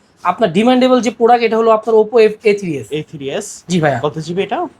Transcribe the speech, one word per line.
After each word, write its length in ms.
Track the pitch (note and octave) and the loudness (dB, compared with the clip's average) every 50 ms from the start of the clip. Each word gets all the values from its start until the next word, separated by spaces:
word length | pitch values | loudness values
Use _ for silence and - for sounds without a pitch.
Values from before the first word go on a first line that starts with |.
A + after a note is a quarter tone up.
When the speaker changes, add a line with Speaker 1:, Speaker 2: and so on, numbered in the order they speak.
| _ _ _ _ - | _ _ _ _ -4
Speaker 1:
আপনার 300 | F3 F3+ - A#3 F#3+ D3+ | -4 -2 0 -2 0 0
ডিমান্ডেবল 480 | F#3+ A3 B3 B3+ B3+ B3 B3+ B3+ B3 | 2 2 4 4 4 4 4 2 2
যে 100 | G#3 A#3 | 2 -2
প্রোডাক্ট, 320 | G#3+ - A#3 A3+ A#3+ A#3+ A#3 | -2 0 2 2 4 2 2
এটা 140 | A3 A3 | 0 0
হলো 140 | A3 A3+ A3+ | 2 2 2
আপনার 240 | A3 G#3+ - A#3 A3+ | 2 2 0 2 2
Oppo 240 | G#3+ G#3+ G#3+ - A#3 | 2 2 2 4 4
এফ, 140 | A3 G#3+ G#3+ - - | 4 4 2 0 0
এ 100 | G#3+ G3+ | 0 0
থ্রি 200 | G3+ G3+ F3 D3+ | 0 -2 -6 -6
এস। 100 | C3 A#2 - | -8 -8 -8
Speaker 2:
এ 120 | C#3+ D#3 D3+ - | -8 -8 -8 -10
থ্রি 180 | - D3+ C#3 C3+ | -14 -12 -10 -8
এস? 340 | D3 G3+ A3 - - - - | -8 -8 -8 -10 -16 -16 -8
Speaker 1:
জি 140 | - F3 F3+ | -4 -2 0
ভাইয়া। 180 | D#3 D3 C3+ A#2+ B2+ | 0 0 0 -2 -4
Speaker 2:
কত 160 | D3+ D3 D#3+ | -6 -6 -8
জিবি 240 | D#3 D#3 F3 F#3+ F#3+ | -10 -6 -6 -6 -4
এটা? 240 | - - D#4+ F4+ C4+ - | -4 -4 -6 -6 -8 -10